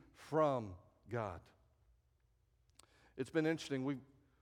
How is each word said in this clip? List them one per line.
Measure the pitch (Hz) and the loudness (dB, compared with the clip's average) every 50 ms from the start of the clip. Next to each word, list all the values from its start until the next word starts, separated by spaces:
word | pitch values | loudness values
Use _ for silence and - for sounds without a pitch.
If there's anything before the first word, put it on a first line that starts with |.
| - - - | -20 -20 -20
from | - - - 143 156 156 147 135 123 110 98 90 85 - - _ _ - - | -20 -8 0 2 4 4 4 4 2 -2 -4 -8 -12 -16 -20 _ _ -10 -6
God." | 117 120 110 98 85 - - - - _ _ _ _ _ _ - - _ _ _ _ _ _ _ _ _ _ _ _ _ _ _ _ - - - - - - - _ | -4 -4 -2 -4 -6 -8 -12 -18 -20 _ _ _ _ _ _ -20 -20 _ _ _ _ _ _ _ _ _ _ _ _ _ _ _ _ -20 -20 -20 -20 -20 -20 -10 _
It's | - 127 - | -6 -4 -2
been | - 160 156 | 0 2 2
interesting. | 156 165 156 - - 143 131 131 | 2 2 0 -2 -2 -2 0 0
We, | 139 143 123 - - - - - _ _ _ | 0 -2 -4 -6 -14 -20 -20 -20 _ _ _